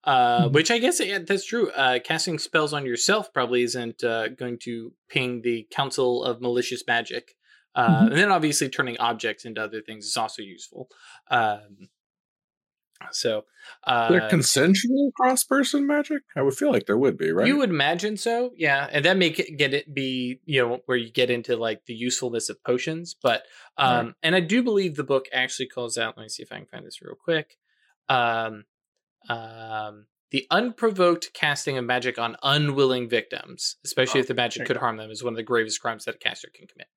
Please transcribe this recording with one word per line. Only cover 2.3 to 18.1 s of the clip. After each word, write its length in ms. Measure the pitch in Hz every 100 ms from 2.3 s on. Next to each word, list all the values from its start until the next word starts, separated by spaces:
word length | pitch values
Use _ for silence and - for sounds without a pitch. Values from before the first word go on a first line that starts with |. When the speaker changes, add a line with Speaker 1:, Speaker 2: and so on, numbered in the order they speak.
| 156
Speaker 1:
spells 340 | - 160 151
on 120 | 147 135
yourself 460 | 117 - 214 214
probably 280 | - 120 123
isn't, 400 | 120 123 117 113
uh, 260 | 123 113 110
going 280 | 127 123 120
to 300 | - 117 113 _ _
ping 320 | 147 127 123
the 260 | 120 117 107
Council 520 | - 135 - 127 123
of 180 | 127 117
Malicious 420 | 123 123 120 120 -
Magic. 480 | 117 113 120 - _ _ _ _ -
Uh, 120 | 120
Speaker 2:
Mm-hmm. 180 | 151 220
Speaker 1:
and 100 | 139
then 140 | 202
obviously 360 | 185 156 - 135
turning 280 | - 131 117
objects 480 | 117 110 113 107 120
into 160 | 110
other 200 | 107 110
things 240 | 107 110 104
is 120 | -
also 240 | 110 -
useful. 480 | 101 87 - - - _ - - _
Um, 600 | 123 110 104 107 101 95 _ _ _ _ _ _ _ _ _ _ _ -
so, 320 | - 120 110 - _ - -
uh, 260 | - 120 113
Speaker 3:
They're 200 | 180 110
consensual 840 | 180 127 139 156 196 240 269 285 -
cross-person 680 | 254 262 - 269 269 285 277
magic? 360 | 294 294 294 _ -
I 40 |
would 120 | 135 131
feel 160 | 294
like 140 | 117 -
there 120 | 107
would 200 | 127 104
be, 120 | 156
right? 120 | 82 220
Speaker 1:
You 120 | 285
would 120 | 247
imagine 460 | 160 143 175 208